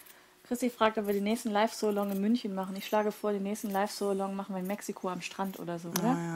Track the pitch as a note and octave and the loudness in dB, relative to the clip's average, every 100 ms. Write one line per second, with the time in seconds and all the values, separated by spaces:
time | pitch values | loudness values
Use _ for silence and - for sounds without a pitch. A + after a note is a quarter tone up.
0 | - - - - - B3 B3 - A3 A3 | -20 -20 -20 -20 -6 -2 -2 4 2 4
1 | G3+ G3+ G3+ A#3 A#3 G#3 A3+ - G#3+ G3+ | 0 2 2 0 2 2 2 2 0 2
2 | G3+ G3 G3+ B3 G#3+ F#3+ F#3+ F#3+ - G#3+ | 0 0 2 2 0 -4 -4 -6 0 2
3 | G#3 G3+ G#3 G3+ G3 G#3+ G#3+ G3 G#3 - | 2 0 -2 0 0 -2 0 0 0 0
4 | G3+ G3 G3 G3 G3 F#3+ F#3 G#3 - G3+ | 0 0 0 -4 -4 -4 -4 -4 -6 -6
5 | F#3+ F3+ - - G3 F#3 E3+ E3+ E3+ F3 | -4 -4 -6 -4 -4 -4 -6 -6 -2 0
6 | F3+ E3+ E3+ | 2 2 0